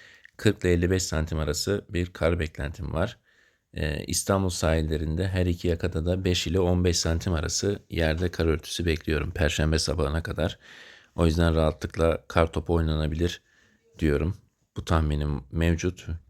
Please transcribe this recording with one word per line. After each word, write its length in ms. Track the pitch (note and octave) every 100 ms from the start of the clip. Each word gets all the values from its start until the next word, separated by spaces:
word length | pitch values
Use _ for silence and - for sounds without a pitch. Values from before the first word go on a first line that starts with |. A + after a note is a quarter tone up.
| - - - -
kırk 280 | G#2+ F#2+
ile 80 | F2+
elli 180 | E2+ F2
beş 120 | F#2
santim 360 | - D#2 D#2 D#2
arası 460 | D2+ - G2 G2+ -
bir 180 | F2 F2+
kar 260 | - D#2+ E2+
beklentim 560 | D#2+ - C#2+ - D2
var. 240 | D#2 G#2+ - _ _ _ _ _
E, 300 | D#2+ D#2 D2+
İstanbul 440 | - - - G2 F#2
sahillerinde 800 | - E2 D#2+ D#2 D#2 D#2 E2 F#2+
her 180 | F#2 F2+
iki 220 | F2 F2
yakada 380 | E2 F2+ F2 E2+
da 180 | F#2
beş 220 | F#2 F2 E2
ile 140 | F#2
on 240 | F2+ F2+
beş 140 | F2+ E2+
santim 340 | E2 E2 G2
arası 500 | D#2+ D#2+ - G2 G2+ -
yerde 400 | D#2+ D#2+ D#2+ F2+
kar 160 | - E2
örtüsü 400 | D#2 - - E2+
bekliyorum 440 | D#2 - D2 E2
Perşembe 480 | - D2+ - D#2 D#2
sabahına 440 | - E2 C#2+ D#2+
kadar. 360 | - - E2 - - - - - _ -
O 100 | E2+
yüzden 280 | E2 E2+
rahatlıkla 680 | D#2+ D#2 - E2+ E2 E2 D#2 -
kar 240 | F2 E2
topu 220 | D#2+ E2
oynanabilir 680 | E2+ D#2+ D#2 D#2 D#2+ E2+ - _ _ _ _ _ -
diyorum. 380 | D#2+ C#2+ D#2+ - _ _ _ -
Bu 80 |
tahminim 600 | - E2 D2+ D2 D2+ C#2+ -
mevcut, 540 | E2 E2+ E2 F2+ - - E2+